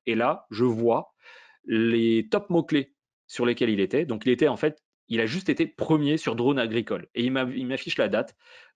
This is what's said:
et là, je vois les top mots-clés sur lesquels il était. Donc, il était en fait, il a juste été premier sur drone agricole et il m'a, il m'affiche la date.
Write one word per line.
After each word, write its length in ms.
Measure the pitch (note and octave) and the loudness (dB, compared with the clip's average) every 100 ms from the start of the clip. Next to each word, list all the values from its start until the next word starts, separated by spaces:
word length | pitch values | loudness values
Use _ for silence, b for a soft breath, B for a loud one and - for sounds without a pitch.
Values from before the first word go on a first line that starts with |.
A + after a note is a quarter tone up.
| - | -4
et 100 | A2+ | 0
là, 300 | B2+ - - | 0 -2 -6
je 120 | G#2+ | 0
vois 500 | B2 A2 A#2 B2+ - _ B B B B - | 0 2 2 2 -2 _ B B B B -4
les 640 | A2+ A#2 A#2 A2+ A2+ A2 | 0 2 2 2 2 0
top 200 | G3+ G#3 | -4 0
mots-clés 440 | E3+ - D3 C3+ _ _ _ - | -2 0 -2 -4 _ _ _ -12
sur 180 | - A#2+ | -2 0
lesquels 240 | A#2+ A#2+ | 2 2
il 120 | G2 | 2
était. 240 | F#2+ C3+ D#3+ | 2 0 -2
Donc, 200 | A2 C3 | -2 0
il 60 | |
était 160 | B2 D3+ | 2 2
en 80 | A2 | 2
fait, 260 | D3+ D#3 _ _ - | -2 -4 _ _ -6
il 100 | A2+ | -2
a 60 | A2+ | 0
juste 240 | F3 F#3 | -2 -2
été 180 | C#3 D#3+ | -2 -2
premier 480 | - A#2+ D#3 C#3+ D#3 | -2 0 2 2 0
sur 220 | - A2 | -2 0
drone 220 | B2+ C#3 | 0 0
agricole 480 | A2+ A2+ G#2+ F#2 - | 0 -2 -4 -6 -8
et 120 | A#2+ B2 | -4 -2
il 60 | |
m'a, 120 | C3 | -2
il 240 | B2+ C3 B2+ | -4 -4 -6
m'affiche 300 | C3 - - | -6 -6 -2
la 100 | G#2+ | 0
date. 300 | G#2 - _ B B B | 0 -4 _ B B B